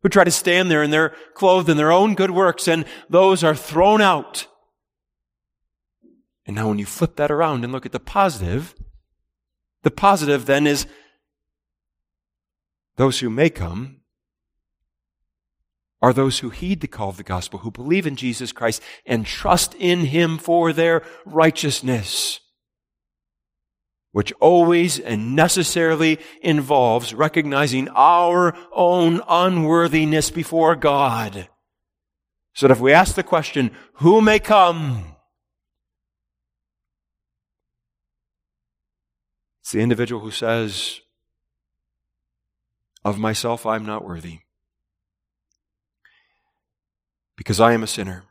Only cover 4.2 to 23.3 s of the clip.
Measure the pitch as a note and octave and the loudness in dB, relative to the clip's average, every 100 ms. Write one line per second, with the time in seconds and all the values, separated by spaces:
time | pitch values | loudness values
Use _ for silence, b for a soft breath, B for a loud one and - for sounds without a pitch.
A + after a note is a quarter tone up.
4.2 | - - - _ _ _ _ _ _ _ | -4 -14 -16 _ _ _ _ _ _ _
5.2 | _ _ _ _ _ _ _ _ _ _ | _ _ _ _ _ _ _ _ _ _
6.2 | _ _ - G2+ A2 G#2 G2+ - E3 - | _ _ -12 -6 -4 -4 -6 -6 -6 -2
7.2 | D3 D3 D#3+ C3+ A#2+ C3 B2+ B2 - G3+ | -2 0 -2 -2 -6 -10 -10 -14 -6 -2
8.2 | G3 B2 F2 G#2+ E3 _ - _ _ _ | -2 -2 -6 -6 -8 _ -20 _ _ _
9.2 | _ _ _ _ _ _ D3 - G3+ G3 | _ _ _ _ _ _ -4 2 2 2
10.2 | D3 C#3+ A#2+ C#3 D3 C#3+ - b b b | 0 -2 0 2 2 0 -6 b b b
11.2 | _ _ _ _ _ _ _ _ _ _ | _ _ _ _ _ _ _ _ _ _
12.2 | _ _ _ _ _ _ _ - C3+ B2 | _ _ _ _ _ _ _ -2 0 0
13.2 | B2 A2+ D#3+ - F2 F2+ C3+ C#3 _ _ | -4 0 0 0 -8 -8 -12 -18 _ _
14.2 | _ _ _ _ _ _ _ _ _ _ | _ _ _ _ _ _ _ _ _ _
15.2 | _ _ _ _ _ _ _ _ A#2+ B2+ | _ _ _ _ _ _ _ _ 0 2
16.2 | C3+ - B2 - F3+ F#3+ - - G2+ F#2 | 0 -2 -10 -10 -8 -6 -8 -8 -10 -10
17.2 | G2 F#2 - F#2+ A2 A2 C3 F#3 E3 C3+ | -8 -8 -8 -12 -14 -12 -2 -2 -2 -6
18.2 | B2+ A#2 A#2+ - A#2 A2 B B - A3+ | -6 -6 -10 -4 -4 -4 B B -4 -4
19.2 | G#3+ - - F3+ - - F3+ F3+ D#3 D#3 | -4 -6 0 0 0 -2 -2 0 0 0
20.2 | E3+ D#3+ - E3+ E3 D3+ E3 E3 B B | 0 -2 -2 0 0 0 0 0 B B
21.2 | - D#3 D#3+ D#3+ D3+ C3 B2+ B2 F#2+ - | -6 2 2 2 -6 -4 -4 -4 -4 -6
22.2 | - - _ _ _ _ _ _ _ _ | -6 -8 _ _ _ _ _ _ _ _
23.2 | _ | _